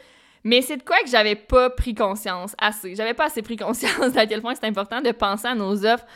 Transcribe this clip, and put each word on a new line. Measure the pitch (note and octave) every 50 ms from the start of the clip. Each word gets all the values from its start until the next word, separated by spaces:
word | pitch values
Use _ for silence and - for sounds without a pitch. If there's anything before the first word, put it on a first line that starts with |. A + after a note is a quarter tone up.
| - _ _ _ _ _ _ _ -
mais | G#3+ A#3+ B3+ C4
c'est | - D4+ B3+
de | -
quoi | - E4 G4 F#4
que | C4
j'avais | B3 A3+ G#3+ G#3+ G#3
pas | G#3 - - B3+ B3+ B3 B3+
pris | B3+ - - B3+ A3
conscience | G#3+ A3 F#3+ G3 G#3 - G3+ F3+ F3+ F3+ G#3 - -
assez. | G#3+ G#3 G#3+ G#3+ - F#3 F#3
J'avais | G3+ A3 A3+ A#3+
pas | A#3+ D#4
assez | D4+ - A#3 G#3
pris | - A3+
conscience | G#3 G#3 - A3+ - - - - - C4+ B3 B3+
<laughs> |
d'à | A#3 A3
quel | G#3+ G#3+ G#3+
point | A3 A3+ C4
c'est | - -
important | G#3+ G#3 G3 G3+ G3+ A3+ B3
de | - A#3+
penser | A3+ - G#3+ G3 G3 G#3 -
à | A#3+ B3+
nos | A3 G3+ F#3+ G3+ G3+ G3
offres | A3 F4 - - - -